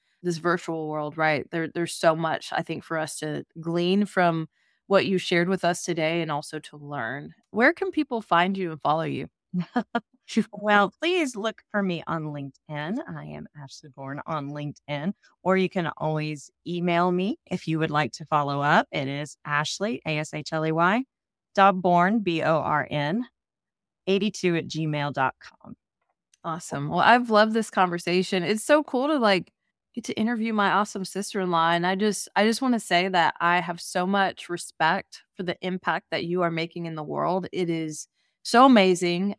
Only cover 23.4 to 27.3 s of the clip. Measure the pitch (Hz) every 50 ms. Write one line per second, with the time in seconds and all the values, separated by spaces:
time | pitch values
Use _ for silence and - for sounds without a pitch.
23.4 | _ _ _ _ _ _ _ _ _ _ _ _ - - 190 202 196 214 - -
24.4 | - 180 170 165 139 131 - 156 160 151 151 147 143 143 127 143 131 127 - _
25.4 | - - - _ - - - - _ _ _ _ _ _ _ _ _ _ _ _
26.4 | - 170 160 170 - - - 143 143 151 165 175 - - 233 247 247 233